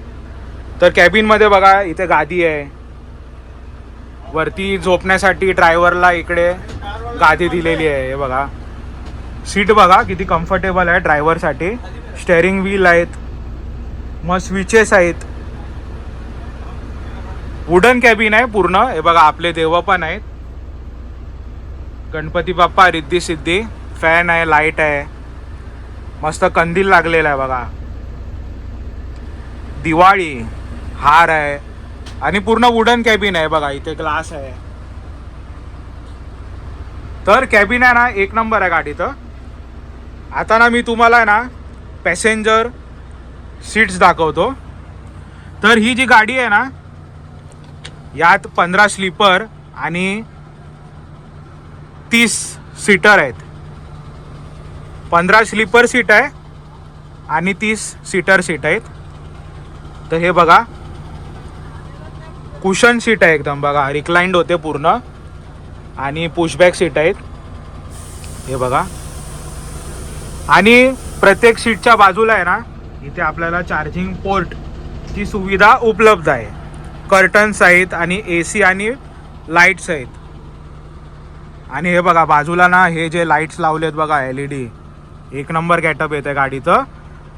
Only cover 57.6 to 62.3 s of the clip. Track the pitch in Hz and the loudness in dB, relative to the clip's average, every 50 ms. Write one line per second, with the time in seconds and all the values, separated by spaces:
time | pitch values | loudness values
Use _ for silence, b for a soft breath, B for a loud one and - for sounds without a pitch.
57.6 | 214 214 220 208 - - - - - - - 185 160 190 190 185 180 - 165 147 | -2 -4 -4 -4 -6 -12 -14 -16 -14 -6 -4 -4 2 2 2 2 2 0 -6 -4
58.6 | 151 151 175 226 - - - - - - - - - - - - - - - - | -2 -2 -2 -2 -4 -10 -18 -18 -18 -18 -18 -18 -18 -18 -18 -18 -18 -18 -18 -18
59.6 | - - - - - - - - - - 160 165 170 180 175 180 170 160 175 208 | -18 -18 -18 -18 -18 -18 -18 -16 -8 -6 -4 0 0 2 4 4 6 8 6 6
60.6 | 233 - - - - - - - - - - - - - - - - - - - | 6 2 -10 -18 -16 -16 -16 -16 -16 -16 -16 -16 -16 -16 -16 -16 -16 -16 -16 -16
61.6 | - - - - - - - - - - - - - - | -18 -16 -16 -16 -18 -18 -18 -16 -18 -16 -16 -18 -18 -18